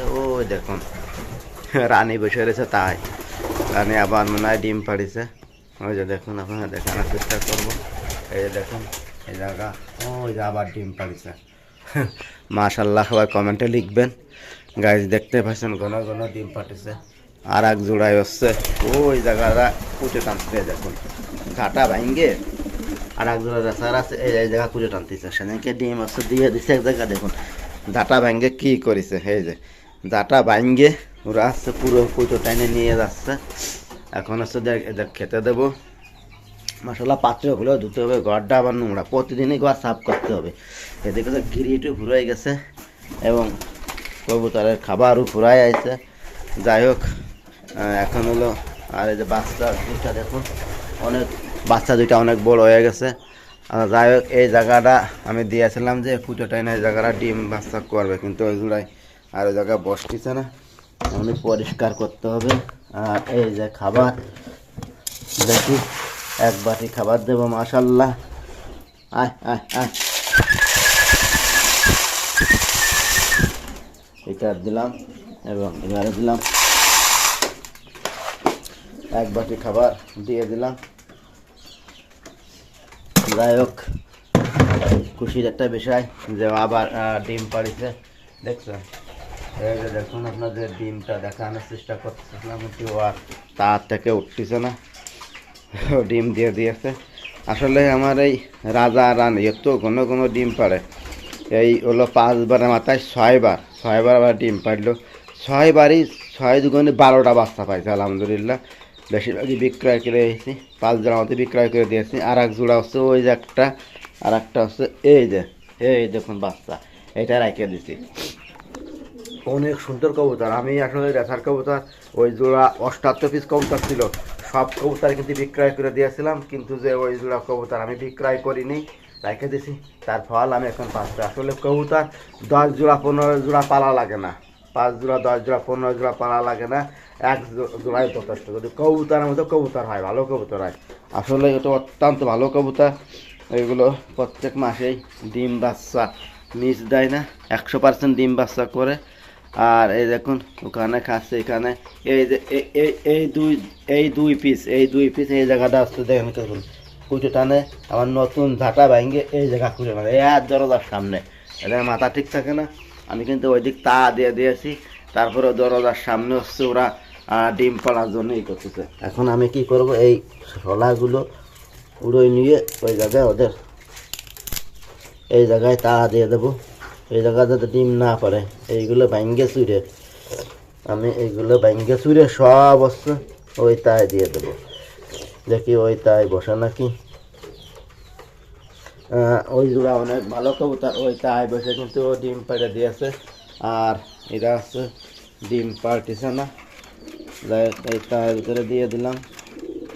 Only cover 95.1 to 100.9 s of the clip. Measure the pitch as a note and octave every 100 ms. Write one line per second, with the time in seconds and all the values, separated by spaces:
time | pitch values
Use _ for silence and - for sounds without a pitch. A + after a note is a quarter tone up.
95.1 | - - - - - - - - C#3 G#2
96.1 | A#2 A#2 G#2 A2+ G2 A2+ A2 C3+ C3 -
97.1 | - - - - G#2+ C#3 C#3 C#3+ C3 C3+
98.1 | C3+ C#3+ B2+ - - G#2+ A#2+ A#2+ A#2+ B2
99.1 | A#2+ A#2 G#2+ G#2+ G#2+ C#3+ B2+ G#2+ A#2+ A#2+
100.1 | B2+ B2+ A2+ A#2+ A2 G#2 F#2 -